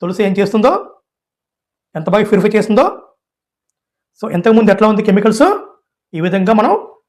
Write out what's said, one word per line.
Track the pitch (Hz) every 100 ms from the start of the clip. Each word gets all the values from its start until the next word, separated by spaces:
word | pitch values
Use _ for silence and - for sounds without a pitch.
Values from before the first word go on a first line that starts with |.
తులసి | 180 185
ఏం | 190 190
చేస్తుందో, | 196 220 247 359 - _ _ _ _ _ _ _ _ _ _
ఎంత | 160 156
బాగా | 208 214
ప్యూరిఫై | 196 208 214
చేస్తుందో? | - 220 349 - - _ _ _ _ _ _ _ _ _ _ -
So, | 214
ఇంతకుముందు | 175 226 226 220
ఎట్లా | 196 214
ఉంది | 208
కెమికల్స్, | 214 196 220 220 330 415 - _ _ _ _
ఈ | 165
విధంగా | 175 196 190
మనం | 226 302 415 - -